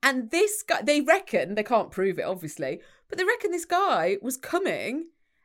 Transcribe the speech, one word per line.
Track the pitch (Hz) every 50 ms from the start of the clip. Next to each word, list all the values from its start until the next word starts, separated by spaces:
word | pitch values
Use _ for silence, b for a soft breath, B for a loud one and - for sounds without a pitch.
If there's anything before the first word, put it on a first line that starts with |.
And | - 269 269 254 240 220
this | - 339 415 415 415 - -
guy, | - - -
they | - 233 294 294
reckon, | - 262 330 392 381 - - 180 131 170 202
they | 214 208
can't | 208 247 220 180 -
prove | - - 185 196 180 -
it, | -
obviously, | - 190 180 160 151 - - 151 131 147 185 b b b b b b
but | - -
they | 370
reckon | 370 480 480 - 381
this | 339 359 339
guy | - 359 359 403 381 269 180 160 175 202 202
was | - 240 262
coming | - - - - 349 392 302 175 127 104 196 247 302 330 - _ _ _ _ _ _